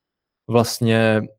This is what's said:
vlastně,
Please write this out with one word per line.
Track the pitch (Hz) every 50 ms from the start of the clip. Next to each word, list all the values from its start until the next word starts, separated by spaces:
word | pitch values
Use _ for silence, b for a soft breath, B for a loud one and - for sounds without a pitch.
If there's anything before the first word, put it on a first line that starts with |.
| _ _ _ _ _ _ _ _ _ -
vlastně, | 113 120 113 - - - 120 113 113 113 113 110 107 110 - - -